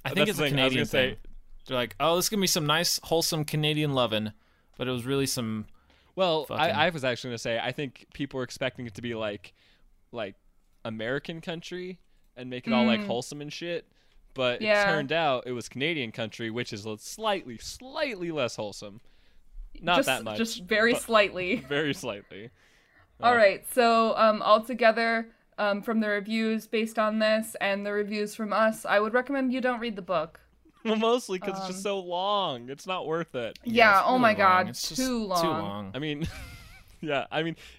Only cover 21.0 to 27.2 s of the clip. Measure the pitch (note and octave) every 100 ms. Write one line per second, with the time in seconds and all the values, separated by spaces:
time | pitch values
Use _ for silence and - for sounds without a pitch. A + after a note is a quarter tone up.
21 | - A3 G3+ F3+ F3+ G#3+ - C#3+ D3+ C3+
22 | B2+ G2+ - F#2 A#2 _ _ _ _ _
23 | _ - A3+ A#3+ G3+ F#3 - C4 A#3 A3+
24 | A3+ - A3 G#3+ - G#3+ A3+ A#3 A#3 A3
25 | A3+ A3+ A3+ _ _ - G#3 G3+ G3+ A3
26 | G#3+ G3+ G3+ A3 A3+ A3 - A3 A3 A3+
27 | G#3+ A3